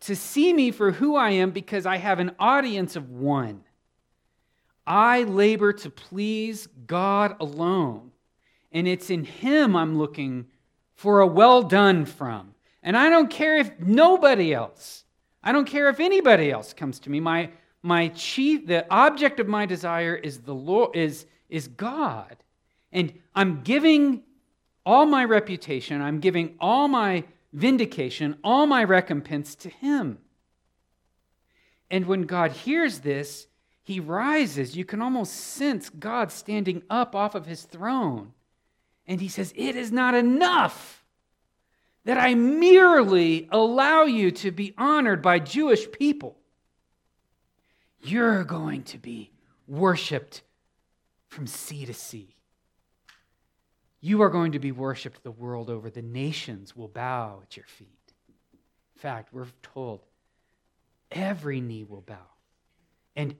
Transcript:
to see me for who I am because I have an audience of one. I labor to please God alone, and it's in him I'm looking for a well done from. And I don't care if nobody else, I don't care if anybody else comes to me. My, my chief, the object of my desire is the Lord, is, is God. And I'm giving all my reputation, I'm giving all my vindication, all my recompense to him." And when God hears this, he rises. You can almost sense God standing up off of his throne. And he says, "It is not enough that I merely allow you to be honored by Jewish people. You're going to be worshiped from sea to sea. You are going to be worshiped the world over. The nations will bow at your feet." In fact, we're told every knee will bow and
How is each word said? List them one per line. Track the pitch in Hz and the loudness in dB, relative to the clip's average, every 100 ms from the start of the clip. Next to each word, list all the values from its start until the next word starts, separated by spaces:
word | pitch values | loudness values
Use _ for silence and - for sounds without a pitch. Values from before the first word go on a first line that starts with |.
to | - 190 | -10 -8
see | - 277 349 | -4 0 2
me | 330 254 | 4 0
for | - 202 | 0 0
who | 156 294 294 | 0 0 2
I | 220 | 2
am | 190 190 | 2 0
because | 190 - 202 180 | -2 -8 -6 -4
I | 185 | -2
have | 202 185 | -2 -2
an | 180 - | -4 -2
audience | 220 277 262 202 180 165 | 2 2 0 -4 -6 -8
of | 131 | -12
one. | 123 139 139 113 101 _ _ _ _ _ _ _ _ _ _ _ _ - | -6 -2 -2 -4 -10 _ _ _ _ _ _ _ _ _ _ _ _ 0
I | 190 233 247 | 4 4 4
labor | 226 190 208 220 208 | 0 2 2 4 0
to | 202 147 | 0 -8
please | - - 185 208 220 220 214 - 135 113 | -18 -14 -6 -4 -4 -6 -10 -16 -20 -6
God | 175 196 202 208 196 | -2 0 2 0 -2
alone, | 151 147 170 190 143 110 123 _ _ _ _ _ _ | -8 -4 -2 0 -2 -6 -16 _ _ _ _ _ _
and | 165 180 | -4 -2
it's | 180 180 | -2 -4
in | 175 147 | -6 -6
him | - 254 302 262 180 | -6 0 2 4 2
I'm | 160 156 | 0 0
looking | 151 151 135 127 123 _ _ _ _ | -2 -4 -8 -8 -12 _ _ _ _
for | _ 202 202 | _ 4 6
a | 190 | 6
well | 165 233 254 | 8 8 8
done | 185 190 202 180 147 | 6 4 6 4 0
from. | - 131 107 98 _ _ _ | -6 -10 -10 -14 _ _ _
And | - 226 | -2 2
I | 302 | 6
don't | 330 277 | 6 4
care | - 311 311 | 0 0 2
if | 214 - | 0 -2
nobody | 175 233 330 370 294 233 165 | 2 6 6 8 6 4 0
else, | 131 107 - - - _ _ _ _ | -2 -6 -12 -20 -20 _ _ _ _
I | 202 | -2
don't | 277 277 | 0 0
care | 285 285 | 0 0
if | 277 | 2
anybody | 349 392 285 196 147 | 2 4 6 6 4
else | 120 107 | -4 -8
comes | - 139 123 | -10 -10 -10
to | 139 | -8
me. | 143 | -4
My, | 165 165 170 - _ _ | -2 -2 -4 -12 _ _
my | 175 170 165 | 0 0 0
chief, | 165 - - 277 302 165 | -4 -8 -2 0 0 0
the | 170 - | -2 2
object | 202 294 285 285 277 | 4 4 4 0 -2
of | 208 | -4
my | 208 202 | -2 -4
desire | 180 180 170 170 170 | -4 -4 -4 -4 -4
is | 151 123 | -8 -12
the | 120 131 | -14 -10
Lord, | 143 208 226 165 | -2 0 0 0
is, | 156 - - _ _ | -2 -4 -16 _ _
is | 160 131 | -12 -12
God. | 120 214 294 262 113 95 120 _ _ _ _ _ | -10 -8 -4 -6 -6 -14 -20 _ _ _ _ _
And | 185 165 - _ 196 | -4 -4 -6 _ -2
I'm | 190 151 | 0 -2
giving | 123 277 320 302 285 240 - _ _ _ _ _ 180 | -2 2 4 4 4 0 -8 _ _ _ _ _ 2
all | 247 302 | 4 6
my | 277 240 | 4 2
reputation, | 214 202 180 - 131 - 143 | 2 0 -6 -8 -8 -6 -6
I'm | 143 151 | -4 -2
giving | 180 170 165 - | 0 0 -2 -4
all | 180 254 285 | 0 2 2
my | 254 208 180 - _ _ | 0 0 -2 -6 _ _
vindication, | 147 233 262 220 - 127 - 151 147 | -2 0 2 0 -4 -8 -4 -6 -4
all | 202 262 302 | 0 2 2
my | 262 208 | 2 4
recompense | 190 180 147 - 147 147 - | 2 2 -4 -6 -8 -10 -16
to | 180 | -20
him." | - 277 285 165 107 _ _ _ _ _ _ _ _ _ _ _ _ _ _ _ _ - | -8 -4 -2 -4 -10 _ _ _ _ _ _ _ _ _ _ _ _ _ _ _ _ -6
And | 185 180 | -4 -2
when | 190 | -2
God | 170 180 165 | -2 0 0
hears | - 247 320 302 160 | -2 -4 -2 -2 -4
this, | 143 139 143 - - _ _ _ | -6 -6 -8 -14 -20 _ _ _
he | - 185 | -12 -10
rises. | 156 180 269 311 233 143 127 160 | -6 -4 -2 0 -2 -4 -6 -8
You | |
can | 180 214 | -8 -6
almost | 247 254 185 | -4 -4 -6
sense | - - - 285 233 - | -10 -14 -6 -4 -4 -8
God | 156 208 240 196 | -14 -8 -6 -6
standing | - - 208 190 175 - | -8 -8 -6 -4 -6 -4
up | 226 240 196 | -4 -4 -4
off | 208 202 | -4 -6
of | 160 | -12
his | 160 | -16
throne. | - 170 214 262 180 117 101 _ _ _ _ _ _ _ - | -18 -10 -6 -4 -4 -6 -10 _ _ _ _ _ _ _ -10
And | 185 | -8
he | 190 | -8
says, | - 185 - | -8 -10 -8
"It | 262 247 | -8 -8
is | 240 | -4
not | 240 254 | -2 0
enough | 240 240 262 359 349 196 - - - _ _ _ _ _ _ _ _ _ _ | 2 2 2 2 2 0 -4 -20 -20 _ _ _ _ _ _ _ _ _ _
that | 208 247 | -4 0
I | 254 240 | 2 4
merely | 240 311 349 370 359 311 202 185 165 160 160 | 2 4 8 10 10 6 6 4 4 0 0
allow | 214 226 254 277 320 | 0 2 2 4 4
you | 311 226 185 | 4 2 0
to | 175 202 | -2 -6
be | 175 202 202 | -8 -8 -2
honored | 269 302 240 180 | 0 2 2 2
by | 180 175 | 2 2
Jewish | 143 254 302 233 - | 0 -2 2 2 0
people. | - 285 294 127 - _ _ _ _ _ _ _ _ _ _ _ _ _ _ _ _ | -4 -2 -2 -8 -18 _ _ _ _ _ _ _ _ _ _ _ _ _ _ _ _
You're | 131 226 233 202 | -6 0 0 0
going | 170 165 156 139 | -2 -8 -8 -10
to | 123 120 | -12 -18
be | 120 117 101 _ _ _ - | -16 -16 -18 _ _ _ -12
worshiped | 139 185 175 - 135 - - _ _ _ _ _ _ _ _ _ | -2 0 0 -4 -8 -10 -20 _ _ _ _ _ _ _ _ _
from | - 123 | -16 -14
sea | - - 147 127 | -14 -16 -14 -14
to | |
sea. | 110 - 113 92 _ _ _ _ _ _ _ _ _ _ _ _ _ _ _ _ _ | -16 -18 -20 -20 _ _ _ _ _ _ _ _ _ _ _ _ _ _ _ _ _
You | 160 214 | -2 2
are | 202 | 2
going | 170 165 | 2 -2
to | 147 | -4
be | 139 | -8
worshiped | 127 135 127 131 - | -8 -8 -8 -12 -18
the | 123 | -20
world | 113 123 120 117 | -16 -12 -12 -10
over. | 113 113 | -12 -14
The | 117 | -16
nations | 117 123 143 151 - 101 98 120 | -12 -8 -8 -8 -12 -16 -18 -20
will | 107 | -18
bow | 117 127 127 110 98 | -12 -8 -8 -10 -16
at | - - | -20 -20
your | - | -20
feet." | _ 101 _ _ _ _ _ _ _ _ _ _ _ | _ _ _ _ _ _ _ _ _ _ _ _ _
In | |
fact, | 147 117 113 | -12 -12 -14
we're | 131 123 - | -18 -18 -20
told | - 135 127 101 _ _ _ _ _ _ _ _ _ _ _ | -20 -14 -14 -14 _ _ _ _ _ _ _ _ _ _ _
every | 170 190 190 147 131 | -8 -8 -8 -8 -8
knee | 123 110 | -10 -12
will | 104 101 | -18 -20
bow | 92 98 90 _ _ _ _ _ _ _ _ - | -20 -20 _ _ _ _ _ _ _ _ _ -10
and | 143 147 | -10 -10